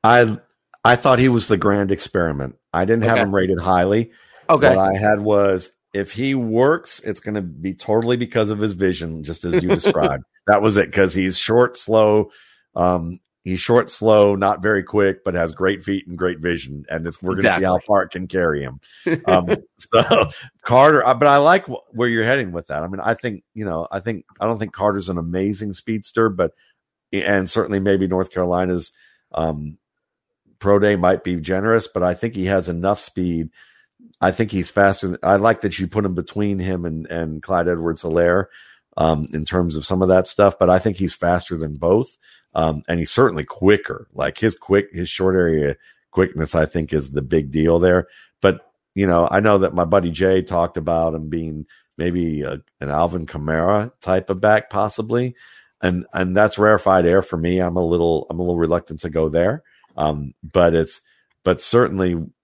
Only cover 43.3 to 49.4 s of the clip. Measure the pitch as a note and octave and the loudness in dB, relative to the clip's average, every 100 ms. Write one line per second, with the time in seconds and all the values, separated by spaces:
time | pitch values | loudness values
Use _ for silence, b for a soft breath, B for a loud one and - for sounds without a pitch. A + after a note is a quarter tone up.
43.3 | E2 D2 - F#2 G#2 - - - - C2+ | 0 -10 0 4 4 2 -14 -14 -6 -6
44.3 | - A2 - - G2 G2+ F2 F2 - F#2+ | 0 -2 -2 0 0 0 -8 -8 -2 0
45.3 | F#2 F2 D#2 C#2+ C2+ b b b - F#2+ | 2 2 0 -2 -4 b b b 0 0
46.3 | E2+ D#2 E2 D#2 F2 D2+ D#2 C2+ C#2 C2 | 0 -4 0 0 -2 -4 -4 -4 -6 -2
47.3 | E2 C#2+ C#2+ D#2+ E2+ F2+ F2+ F2 b b | -2 -2 0 2 4 4 2 -2 b b
48.3 | b G2 F#2 _ _ _ - G2 E2+ E2+ | b 0 0 _ _ _ -2 0 2 2
49.3 | F#2+ | 2